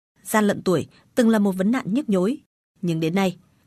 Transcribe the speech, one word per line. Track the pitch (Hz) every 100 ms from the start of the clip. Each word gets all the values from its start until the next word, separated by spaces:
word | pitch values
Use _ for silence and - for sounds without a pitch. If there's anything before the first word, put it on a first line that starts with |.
| _ _
gian | - 220 202
lận | -
tuổi | - 165 - _ _ -
từng | 226
là | 220
một | 202
vấn | 185 190
nạn | 254 -
nhức | 233 302
nhối, | 190 185 302 _ _ _ _
nhưng | 175 160
đến | 160 190
nay, | 190 180 _ _